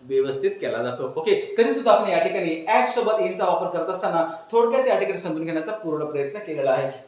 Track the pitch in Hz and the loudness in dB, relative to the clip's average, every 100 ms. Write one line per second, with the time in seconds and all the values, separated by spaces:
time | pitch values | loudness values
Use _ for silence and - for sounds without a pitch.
0 | 127 135 135 131 196 - - 117 123 123 | -2 2 2 0 -2 -2 -4 -2 -4 -4
1 | 135 233 233 202 - - 247 269 247 220 | -6 -4 0 0 0 2 2 4 6 4
2 | 196 170 170 202 175 160 - 233 247 247 | 6 2 2 0 -2 -4 2 2 2 0
3 | 214 214 185 196 190 165 180 170 165 190 | 0 2 0 0 0 0 -2 -4 -4 -4
4 | 208 165 165 - - 233 233 262 254 196 | -2 0 -2 -4 -2 2 4 4 2 2
5 | 196 170 180 156 165 160 156 - 170 151 | 0 -4 -4 -4 -4 -4 -4 -6 -4 -4
6 | 151 143 139 - 165 147 135 131 139 - | -4 -4 -4 -6 -8 -2 0 0 0 -6